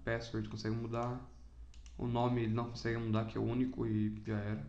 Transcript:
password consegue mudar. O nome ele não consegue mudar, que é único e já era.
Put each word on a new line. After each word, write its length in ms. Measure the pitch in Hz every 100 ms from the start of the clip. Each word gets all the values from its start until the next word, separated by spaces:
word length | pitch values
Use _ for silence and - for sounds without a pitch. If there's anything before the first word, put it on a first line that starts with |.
password 440 | - 117 - 113 107
consegue 280 | 113 110 113
mudar. 440 | 117 117 120 127 - - - - - - - -
O 80 | 123
nome 360 | 120 123 123
ele 120 | 113
não 160 | 113 120
consegue 280 | - 120 117
mudar, 260 | 113 110 110
que 100 | 110
é 40 |
único 460 | 110 120 127 - 117
e 360 | 107 107 107
já 140 | 110 107
era. 280 | 104 107